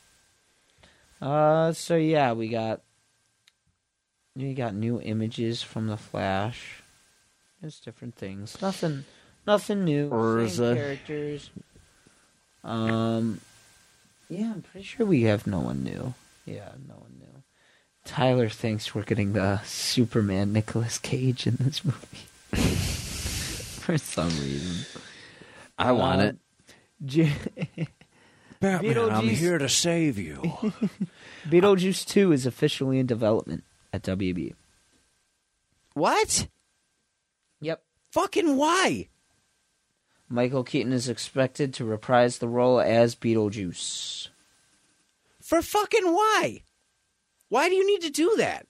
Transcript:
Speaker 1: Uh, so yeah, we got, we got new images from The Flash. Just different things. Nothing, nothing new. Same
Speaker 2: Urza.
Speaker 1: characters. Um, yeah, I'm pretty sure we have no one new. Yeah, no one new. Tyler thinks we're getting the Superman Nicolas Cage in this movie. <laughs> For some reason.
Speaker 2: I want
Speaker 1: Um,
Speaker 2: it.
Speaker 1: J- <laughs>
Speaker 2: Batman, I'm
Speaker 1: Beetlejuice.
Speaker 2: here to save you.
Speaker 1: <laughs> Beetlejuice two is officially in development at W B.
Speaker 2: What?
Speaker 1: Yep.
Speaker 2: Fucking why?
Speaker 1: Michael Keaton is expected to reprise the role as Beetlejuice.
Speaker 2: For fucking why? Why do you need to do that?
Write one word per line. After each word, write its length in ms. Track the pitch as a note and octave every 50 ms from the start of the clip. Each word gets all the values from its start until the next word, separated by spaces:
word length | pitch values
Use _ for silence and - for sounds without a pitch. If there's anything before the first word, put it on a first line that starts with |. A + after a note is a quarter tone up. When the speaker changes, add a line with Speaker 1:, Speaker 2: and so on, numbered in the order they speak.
| _ _ _ _ _ _ _ _ _ _ _ _ _ _ _ _ _ - _ _ _ _ _ -
Speaker 1:
Uh, 500 | D3+ C3+ D3 D3+ D3+ D3+ D#3 D#3+ D#3+ E3 E3
so 220 | - - - E3+
yeah, 380 | E3 D#3 D#3 D#3+ D3+ C#3 B2 A#2
we 140 | A2+ A2+
got, 340 | A2 A#2 A2+ A2+ A2 G#2+ - _ _ _ _ _ _ _ _ _ _ _ _ _ _ _ _ _ _ _ _ _ _ _ _ _ _ _ _ _ _ -
we 180 | C3 C3 C#3 C3
got 180 | C3+ A#2+ A2+ G2
new 260 | G#2 A2 A#2 A#2+ G#2
images 640 | - - G#2+ A2 A2 A2+ - - A#2 A2+ A#2 A#2+
from 260 | - - - A2+ A2
The 100 | A2 G#2
Flash. 840 | G#2+ - - - G#2 G2 G2 F#2+ F#2+ G#2 A#2 A#2+ - - - - - - _ _ _ _ _ _ _ _ _ _ _ _ _ _ -
Just 240 | F3 D#3 - - -
different 300 | A#2+ A2 - B2+ A#2+ -
things. 440 | - G#2+ F#2+ F#2+ G2 G2+ - - -
Nothing, 420 | F#3+ G3 F#3 - F#3 E3 D3 C3+ C#3 - - _ _ _ _ _ -
nothing 380 | G3+ G#3 G3 - - G#3 G3+ F#3+
new. 260 | E3 D3 C#3+ D3 C#3+
Same 80 | B2
Speaker 2:
Urza. 580 | A2+ A2+ A2+ A2+ A2+ A#2 A2 F#2 A#2 A#2+ A#2 A#2+
Speaker 1:
characters. 760 | A#2 B2+ C#3+ C#3 C#3 - - D3+ D3+ D3 D3 D3 C#3 - - - - - _ _ - - _ _ _ _ _ _ _ _ _ _ _ _ _ _ _ -
Um, 800 | - A2+ A2+ A2+ A2+ A2+ A2+ A2+ A2+ A2+ A2+ A2+ A2+ G2+ - - - - - _ _ _ _ _ _ _ _ _ _ _ _ _ -
yeah, 220 | D#3+ F#3+ A3 A#3 G#3+
I'm 80 | E3+ -
pretty 240 | - - F#3+ G3
sure 180 | - - - A3+
we 180 | G3+ F3+ B2+ A#2
have 220 | A2 G#2 G#2+ -
no 140 | G#2 G2 E2
one 240 | B1+ A#1+ C2+ C2+ C2
new. 300 | A#1 G1+ G1+ - B2+ B2 - - _ _ _ -
Yeah, 240 | - G#2 G2+ G2+ F2 - C3 C3+
no 80 | C3 -
one 180 | - - A#2+ B2+ B2+
new. 240 | C3 B2+ C3 C#3 - _ _ _ _ _ _ _ _ _ _ _ -
Tyler 440 | - - - B2+ C3 B2+ B2+ A#2 G#2+
thinks 460 | - - - A2+ G#2+ G#2 - - -
we're 80 | A2 G2+
getting 300 | - A2+ G#2+ G2+ G2+ G#2+
the 280 | G#2 F#2+ G2 G2 G2+ -
Superman 840 | - - - - - - C3 A#2+ G#2+ - A#2+ G#2 G2+ F#2+ F#2+ G2+ G2+ G#2
Nicolas 440 | A2 G#2+ - - A2+ A#2 A2+ -
Cage 480 | - - - C3 B2+ C3 C3 B2 - -
in 120 | B2 A#2 -
this 240 | B2 C#3 D3+ - -
movie. 400 | D3+ A#2 - - - - - - - - - - - -
<laughs> 1300 | - - - - - - - - - - - - - - - - - - - - - - - - - -
For 140 | - F3
some 320 | D3 - - - - E2 F2
reason. 720 | D#2+ D2+ C#2 C2+ C#2 C#2+ D2+ - E2+ F#2 B2+ - - - - - - - - - - - - - - - - - _
Speaker 2:
I 160 | - - B2 B2
want 260 | A2 - F2+ F#2 F#2+
Speaker 1:
Um, 60 | G2+
Speaker 2:
it. 100 | G#2 - - _ _ _ _ _ - - _ _ _ _ - D3+
Speaker 1:
J- 260 | C3 C3 E3 E3 D3 C#3+ - - - -
<laughs> 320 | - E3+ - - - D#3+ - _ _ - _ _ _ _ _ _ _ _ - - -
Speaker 2:
Batman, 380 | F#3+ G3 F#3+ E3 F#3 A3 A#3
I'm 260 | A#3 A#3 A3 G#3+ A2 A3+
Speaker 1:
Beetlejuice. 60 | A3+ -
Speaker 2:
here 200 | - E3+ F3 F3
to 120 | D3+ C#3 B2
save 480 | - - - E3+ E3+ E3+ D#3+ D3 A#2+
you. 180 | G2+ F2+ D2+ D2
Speaker 1:
<laughs> 1120 | C#2 - E3+ - - - G#3+ - - A3+ F#3 - - G3 - - - - - - - - D3+
Beetlejuice 560 | D#3+ F3 F#3 G3+ G3 F3+ F3+ F#3+ F3+ - -
two 280 | - - G#3 G3 F3+ D3+
is 120 | C3 C3
officially 540 | B2+ - - D3+ D3 - - C#3 C3+ C3 C3
in 60 | C3
development 580 | B2 A#2 A2 A#2 G#2+ A2+ G2+ - - E2 - - _ _ _ _ _ -
at 100 | G2 -
W 300 | F#2+ F#2+ F#2+ G2 F2+ F2+
B. 200 | F2+ C2+ A1 - _ _ _ _ _ _ _ _ _ _ _ _ _ _ _ _ _ _ _ _ _ _ _ _ _ _ _ -
Speaker 2:
What? 540 | C#3 D#3+ A3 D#4 G#4 G#4+ - - - - - _ _ _ _ _ _ _ _ _ _ _ _ _ _ _ _ _ _ _ _ _ -
Speaker 1:
Yep. 200 | D3 D#3 D#3+ - _ _ _ _ _ _
Speaker 2:
Fucking 460 | - D#4+ F#4 F#4+ - G4+ E4+ D#4 C#4
why? 500 | C4 D4 D#4 F4 F#4+ F#4 A3+ D3+ F#2+ D#2 - _ _ _ _ _ _ _ _ _ _ _ _ _ _ _ _ _ _ _ _ _ _ _
Speaker 1:
Michael 380 | - B2 A#2+ B2 B2 C#3 C3 A#2+
Keaton 260 | - - C#3+ G#2+ B2
is 160 | C3 B2 A#2
expected 680 | B2+ A2+ - - - - C3+ C3 B2 - - D3 C3+ B2+
to 100 | - B2+
reprise 540 | A2 G#2+ G#2 - - B2+ B2 B2 B2 B2 -
the 100 | B2 A#2
role 320 | A#2+ B2 B2 B2+ B2+ A#2
as 340 | - F#2+ A2 A#2 A#2+ A#2+ A#2+
Beetlejuice. 1120 | - - A#2 A2+ A2 G#2+ G#2 G#2 A2 G2 F2 E2 - - - - - - - - - - - _ _ _ _ _ _ _ _ _ _ _ _ _ _ _ _ _ _ _ _ _ _
Speaker 2:
For 200 | - - D#4 E4+
fucking 500 | - - - G#4 G4+ - - A4+ F#4 E4+
why? 520 | E4 F#4+ G#4+ A4 G#4+ F#4 E4+ B3 G3+ - - _ _ _ _ _ _ _ _ _ _ _ _ _ _ _ _
Why 220 | - G3 B3+ D#4 F#4
do 60 | F#4
you 120 | F#4+ G4
need 140 | G4+ G4+ F#4
to 80 | E4+ D#4
do 260 | - D4 D#4+ G4+ A4
that? 300 | C#4+ F3 G2+ D#2+ - -